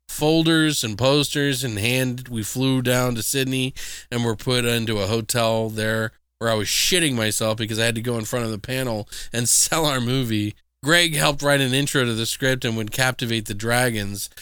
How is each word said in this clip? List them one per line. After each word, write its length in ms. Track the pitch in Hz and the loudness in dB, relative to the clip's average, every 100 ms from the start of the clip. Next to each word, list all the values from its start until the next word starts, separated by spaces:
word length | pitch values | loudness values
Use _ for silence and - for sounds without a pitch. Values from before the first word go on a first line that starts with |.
| - | -12
folders 760 | - 151 165 165 165 156 143 | -2 2 4 4 4 2 0
and 140 | 117 104 | -2 0
posters 680 | 131 147 143 147 143 127 | 2 2 2 0 0 0
in 140 | 131 104 | -4 -2
hand, 500 | 113 127 127 123 123 | 0 0 0 -4 -6
we 140 | 117 | -6
flew 400 | 104 127 131 131 | -4 -2 2 2
down 320 | 123 127 127 | 2 2 2
to 80 | 120 | 0
Sydney 500 | 104 139 131 131 127 - - - - | -2 -2 0 -2 -2 -6 -10 -12 -6
and 160 | 120 117 | -2 -2
were 100 | 104 | -2
put 300 | - 123 120 | 0 0 2
into 320 | 117 113 107 | 0 0 -2
a 80 | 95 | 0
hotel 640 | 113 107 123 113 113 110 | 0 0 0 2 2 -2
there 420 | 110 110 110 110 - _ - | -2 -2 0 -4 -8 _ -6
where 120 | 113 | -2
I 40 | |
was 140 | 110 98 | 0 0
shitting 460 | - - 180 160 | 0 2 2 2
myself 420 | 120 107 104 110 110 | 0 0 0 0 0
because 220 | 110 110 | -2 0
I 80 | 113 | 0
had 80 | |
to 80 | 113 | 0
go 160 | 117 117 | -2 -4
in 80 | 110 | -4
front 180 | 123 | -4
of 60 | 113 | -4
the 80 | 107 | -6
panel 500 | - 131 127 110 104 - - | -6 -4 -4 -4 -6 -10 -8
and 160 | 117 123 | -4 0
<laughs> 0 | |
sell 380 | - - 160 156 | 2 2 2 2
our 160 | 131 | 0
movie. 520 | 120 131 120 107 104 - _ _ | 0 0 0 0 -2 -6 _ _
Greg 300 | 135 170 170 | 2 4 4
helped 260 | 147 156 143 | 4 2 2
write 220 | 143 143 | 2 4
an 100 | 135 | 4
intro 320 | 131 143 147 | 2 2 2
to 80 | 123 | 2
the 140 | 110 113 | 0 -2
script 360 | - 135 127 | -2 0 0
and 140 | 123 113 | 0 -2
would 160 | 107 | -2
captivate 540 | - 131 127 120 117 104 | 0 0 0 -2 -2 -4
the 80 | |
dragons, 720 | 104 113 120 127 110 101 98 - - | -4 0 2 2 0 -4 -6 -10 -14